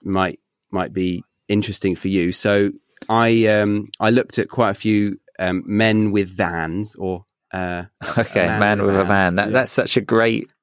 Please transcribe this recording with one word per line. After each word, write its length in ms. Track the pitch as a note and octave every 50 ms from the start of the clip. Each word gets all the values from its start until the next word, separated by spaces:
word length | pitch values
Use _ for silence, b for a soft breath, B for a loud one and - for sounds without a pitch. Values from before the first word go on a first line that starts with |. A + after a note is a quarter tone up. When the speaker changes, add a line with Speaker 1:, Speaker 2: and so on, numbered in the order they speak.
| -
Speaker 1:
might, 360 | G2 F#2+ F#2+ F#2 F2 - - _ _ _ _ _ _
might 220 | G2+ F#2+ F2+ - -
be 300 | F#2+ F#2 F#2 F2+ F2+ - _ _ _ _
interesting 480 | - G#2 G#2 G2+ - G2 - - G2 F2+
for 120 | - - G2
you. 220 | G2 F#2+ E2+ F2
So 400 | F2+ - - G#2+ G2+ G2+ G2+ G2+ - - _ _ _ _ - -
I, 380 | A2 A2+ A#2 A2+ A2+ A2+ A2
um, 400 | G#2+ G#2+ G#2+ G#2 G#2 G#2 G#2+ G#2 - - -
I 100 | - A2
looked 260 | A#2 B2+ A#2+ - - -
at 100 | G#2 -
quite 220 | - - A#2 G2+
a 40 | G2+
few, 420 | - - A2 G#2+ G#2 G#2 G2+ G2 - _ _ _ -
um, 240 | F#2 F2+ F2+ F#2 -
men 460 | - G#2 G#2 A2+ A2 A2 A2 G#2+ G#2+
with 180 | G2 G#2 G2 F2+
vans 680 | F#2 G#2+ G2 E2+ E2+ E2 D#2+ D#2+ E2 G2 G#2 G#2 -
or, 280 | - F#2 F#2 F#2 E2+ F2+ _ _ _ _ _ -
uh, 300 | F#2 F#2 F2+ F2+ F2 F2+ - _ _
Speaker 2:
<laughs> 160 | - - -
Okay, 280 | A#2+ A2 - - G#2 F2+
Speaker 1:
a 20 | E2+
man 100 | A2 G#2+
Speaker 2:
man 220 | G#2 G#2 G#2+ G2+
Speaker 1:
with 80 | G2+ G2+
a 40 | G2
Speaker 2:
with 80 | F#2+
a 40 | F#2+
Speaker 1:
van. 20 |
Speaker 2:
van. 280 | F2 G2+ G2 F#2+ F2+ F2
That, 120 | F#2+ G#2
Speaker 1:
Yeah. 60 | G#2 A2
Speaker 2:
that's 180 | C3 B2+ -
such 260 | - - - - -
a 40 | B2
great, 500 | G#2 - A#2 A2+ A2+ A#2 A2+ A2+ - - _ _